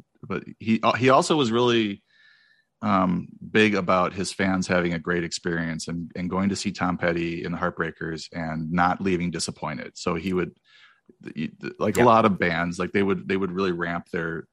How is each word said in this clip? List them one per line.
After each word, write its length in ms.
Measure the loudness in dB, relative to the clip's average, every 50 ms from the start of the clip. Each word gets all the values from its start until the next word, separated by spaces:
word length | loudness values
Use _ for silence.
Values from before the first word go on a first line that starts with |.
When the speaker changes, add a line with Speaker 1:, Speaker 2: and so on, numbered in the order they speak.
| -12 _ _ _
Speaker 1:
but 220 | -10 -8 -8 -8 -8 -10 -16 -8
he, 200 | -2 0 0 2 2
uh, 100 | 2 2
he 160 | 4 4 6
also 260 | 6 6 4 4 2
was 160 | 2 2 2
really, 520 | 2 2 4 4 4 2 2 0 -4 -8 _ _ _ _ _ -20 _ _ _ _ _ _ _ _ _ -6
um, 460 | -2 0 2 2 4 2 2 0 -4 -8 -12 -18 -8 0
big 220 | 4 4 4 4 4
about 380 | 2 0 2 2 2 2 0 0
his 180 | -4 -6 -4
fans 360 | -2 -2 0 0 2 0 0 2
having 260 | 2 2 2 0 -2
a 60 | -2
great 240 | -2 -2 -2 -2 -2
experience 640 | -4 -6 -6 -4 -4 -2 -2 -2 -4 -4 -6 -6 -6
and, 240 | -6 -8 -8 -8 -8
and 140 | -6 -6 -4
going 200 | -2 0 0 0
to 60 | 0
see 160 | -2 -4 -6
Tom 260 | -4 -2 -2 -2 -2 0
Petty 460 | 0 0 0 0 -2 -4 -4 -6 -6
in 80 | -6
the 60 | -4 -2
Heartbreakers 680 | -2 -2 -2 -2 -4 -4 -6 -8 -8 -8 -8 -8 -10 -10
and 400 | -10 -8 -6 -6 -4 -6 -4 -2
not 300 | 0 2 2 2 2 0
leaving 300 | 0 0 0 0 0 -2
disappointed. 640 | -4 -4 -6 -6 -6 -6 -6 -8 -6 -8 -10 -12 -12 -6
So 160 | -4 -4 -4
he 200 | -2 -2 -2 -2
would, 180 | -2 -2 -2 -6 _ _ _ _ -20 -20 -20 _ _ _ _ -20 _
the, 280 | -18 -14 -8 -8 -8 -8 -8 -10
the, 140 | -12 -10 -6 -4
like 180 | -2 0 4 6
Speaker 2:
Yeah. 60 | 6
Speaker 1:
a 20 |
lot 200 | 8 8 8 6
of 120 | 4 4 2
bands, 400 | 0 0 0 0 -2 -2 -2 -4
like 140 | -4 -2
they 100 | 0 0
would, 260 | 2 2 0 -2 -2 -2
they 100 | -2 0
would 140 | -2 -2
really 200 | -2 0 0 0
ramp 380 | 0 -2 -2 -4 -4 -6 -8 _
their, 360 | -6 -4 -4 -4 -6 -8 -10 _